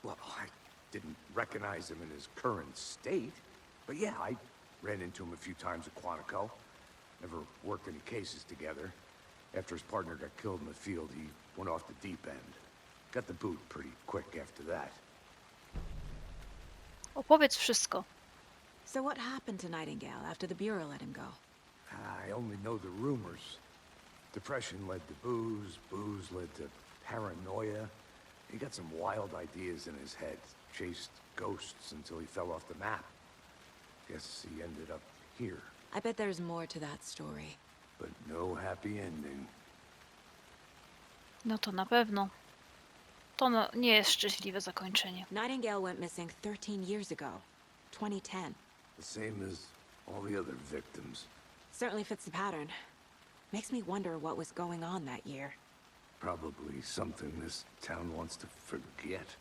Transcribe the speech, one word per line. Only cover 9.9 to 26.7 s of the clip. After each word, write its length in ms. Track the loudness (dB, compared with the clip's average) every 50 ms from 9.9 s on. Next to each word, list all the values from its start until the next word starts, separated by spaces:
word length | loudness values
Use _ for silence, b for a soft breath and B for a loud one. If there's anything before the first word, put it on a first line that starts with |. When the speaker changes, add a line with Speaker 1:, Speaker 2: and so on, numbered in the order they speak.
| 0 0 2 0 -4
Speaker 1:
got 160 | -6 -6 -8 -8 -2
killed 200 | 0 0 0 0
in 80 | -2 -6
the 40 |
field, 360 | -8 -6 -2 -2 0 0 -2 -4
he 120 | -6 -8 -8 -8 -10 -14 -18 -12 -6
went 120 | -2 0 0
off 200 | 0 0 -2 -8
the 200 | -12 -8 -6 -6
deep 160 | -6 -4 -6 -8
end. 260 | -8 -8 -10 -12 -16 -16 -18 -18 -20 -20 -20 -20 -20 -20 -16 0
Got 160 | 0 0 0
the 60 | 0
boot 260 | -4 0 0 0 0 0 -6 -10
pretty 220 | -8 -8 -8 -8 -10 -10 -4
quick 340 | -2 -2 -2 -2 -2 -6 -6
after 220 | -6 -6 -10 -8
that. 300 | -2 -2 0 0 -2 -4 -8 -12 -18 -20 -20 -20 -20 -20 -20 -20 -20 -20 -20 -20 -18 -6 -4 -4 -2 -2 -4 -4 -4 -4 -6 -6 -8 -8 -8 -10 -10 -10 -12 -12 -12 -14 -14 -14 -16 -16 -12 -12 -12 -4 -2
Speaker 2:
Opowiedz 400 | -4 12 12 12 12 12 12 12
wszystko. 480 | 8 8 8 8 8 6 6 4 2 2 0 -12 -18 -20 -20 -20 -20 -18 -18 -20 -20 -20 -20 -20 -18 -14
Speaker 3:
So 180 | -2 0 2
what 160 | 2 2 2 2
happened 400 | 0 0 -2 -2 -2 -4 -4 -2
to 100 | -2 -2
Nightingale 560 | -2 -2 -2 -2 -4 -4 -4 -6 -6 -4 -4 -4
after 160 | -2 -2 -2
the 80 | -2 0
Bureau 320 | 2 2 2 2 2 0
let 140 | -2 -4 -6
him 100 | -6 -6
go? 240 | -6 -6 -8 -8 -10 -12 -18 -20 -20 -20 -20 -20 -20 -20 -14 -12
Speaker 1:
I 400 | -10 -8 -6 -6 -6 -4 -4 -2
only 280 | -2 0 0 -2 -2 -2
know 160 | 0 0 0 0
the 120 | -2 -4
rumors. 680 | -2 2 4 4 4 2 0 -4 -8 -8 -10 -10 -12 -12 -14 -18 -20 -20 -20 -20 -20 -20 -20 -20 -20 -20 -16 -8
Depression 540 | -8 -6 -2 0 0 0 0 -2 -4 -4 -2
led 140 | -2 -2 -2 -4 -8
to 60 | -12
booze, 640 | -4 2 2 4 4 4 2 0 0 -2 -6 -8 -10 -10 -6
booze 400 | -4 -2 0 0 -2 -2 -4 -4
led 240 | -4 -4 -4 -4 -4 -6
to 120 | -8 -8